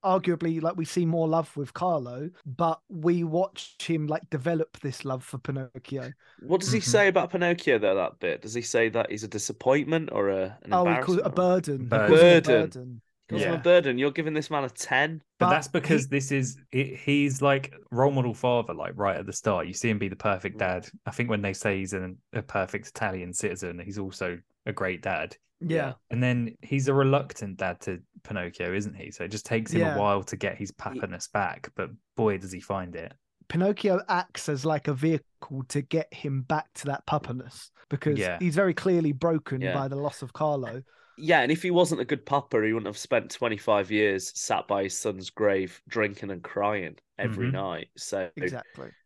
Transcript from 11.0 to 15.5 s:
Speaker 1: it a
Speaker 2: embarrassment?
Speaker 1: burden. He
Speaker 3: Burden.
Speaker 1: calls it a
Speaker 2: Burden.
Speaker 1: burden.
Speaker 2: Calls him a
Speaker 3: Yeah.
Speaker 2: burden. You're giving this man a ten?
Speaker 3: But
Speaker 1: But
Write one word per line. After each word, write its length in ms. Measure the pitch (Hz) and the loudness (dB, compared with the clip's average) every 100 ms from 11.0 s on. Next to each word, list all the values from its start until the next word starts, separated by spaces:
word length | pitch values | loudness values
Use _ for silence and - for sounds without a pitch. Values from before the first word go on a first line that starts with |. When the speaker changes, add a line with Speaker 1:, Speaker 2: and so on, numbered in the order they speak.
| 131 185 | 2 0
Speaker 1:
it 60 | 208 | 2
a 40 | |
Speaker 2:
embarrassment? 60 | 147 | 2
Speaker 1:
burden. 440 | 180 185 160 135 | 2 2 0 -6
He 40 | 123 | 0
Speaker 3:
Burden. 180 | 113 107 | 2 8
Speaker 1:
calls 120 | 156 | 10
it 40 | |
a 180 | 175 170 | 12 10
Speaker 2:
Burden. 200 | - 127 160 | 8 4 4
Speaker 1:
burden. 300 | 131 127 120 _ _ _ | -4 -14 -16 _ _ _
Speaker 2:
Calls 120 | 110 | -2
him 120 | 190 | 0
a 20 | 165 | 2
Speaker 3:
Yeah. 60 | |
Speaker 2:
burden. 360 | 135 180 143 123 | 6 6 6 2
You're 140 | 139 | 0
giving 220 | 143 160 | 0 -2
this 180 | 151 147 | -2 -2
man 140 | 151 135 | -2 -2
a 40 | |
ten? 500 | - - 131 151 160 _ _ | -6 0 2 2 -2 _ _
Speaker 3:
But 60 | |
Speaker 1:
But 40 | 175 | 4